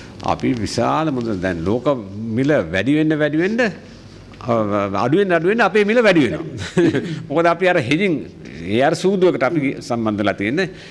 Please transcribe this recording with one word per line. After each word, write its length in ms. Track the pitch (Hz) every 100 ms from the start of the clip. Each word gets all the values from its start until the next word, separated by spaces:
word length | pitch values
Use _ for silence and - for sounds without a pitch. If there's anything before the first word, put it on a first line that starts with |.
| - -
අපි 280 | - 82 123
විශාල 540 | 123 95 - 123 143 160
මුදල් 260 | 127 113 95
දැන් 220 | 92 82
ලෝක 240 | 85 120 147 131 95 101 113
මිල 200 | 110 139 139 82
වැඩි 280 | 92 110
වෙන්න 200 | 151 156 156
වැඩි 220 | 151 151
වෙන්න, 220 | 190 226 226 - - - - - - -
අ, 160 | 123 117 104 104 101 95
අඩු 220 | 120 180
වෙන්න 140 | 196
අඩු 160 | 170 170
වෙන්න 140 | 226
අපේ 240 | 202 208 202
මිල 160 | 240
වැඩි 220 | 220 175
වෙනවා. 220 | 120 - - - - 185 165
<laughs> 400 | 139 175 147 -
මොකද 180 | 147 170
අපි 200 | 170 180
අර 100 | 175
හෙඩින් 360 | 120 151 202 139 80 - 60 69 85
ඒ 160 | 110
අර 120 | 143
සූදුවකට 500 | 165 185 196 180 127
අපි 160 | 127 165 135 -
සම්බන්ධ 420 | - 117 110 104
වෙලා 140 | 101
තියෙන්නේ. 340 | 95 101 156 180 - -